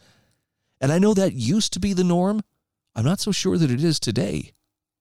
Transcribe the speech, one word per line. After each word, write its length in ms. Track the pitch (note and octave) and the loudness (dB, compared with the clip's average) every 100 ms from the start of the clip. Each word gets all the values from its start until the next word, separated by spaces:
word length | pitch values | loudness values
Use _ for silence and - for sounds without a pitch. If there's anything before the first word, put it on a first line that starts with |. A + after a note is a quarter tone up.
| _ _ _ _ _ _ _ - | _ _ _ _ _ _ _ -4
And 100 | C3+ | 0
I 80 | E3+ | 2
know 160 | G#3 | 4
that 200 | F#3+ F#3+ | 4 0
used 400 | C3 A2+ G#3 - | 0 0 0 -2
to 40 | F3+ | -4
be 140 | G3+ | -2
the 100 | F#3 | 0
norm. 380 | F3+ F3 F#3+ G#3+ - _ _ _ _ A2 | 2 2 0 -2 -6 _ _ _ _ -4
I'm 80 | |
not 160 | B2 G3 | -2 0
so 100 | G#3+ | -2
sure 280 | F#3 F#3 F3+ | -2 0 0
that 120 | D3 | 2
it 140 | A#2+ | 2
is 160 | E3 D3+ | 0 0
today. 520 | - G#2 G3 D#2 - _ _ _ _ _ | -2 -2 -2 -4 -8 _ _ _ _ _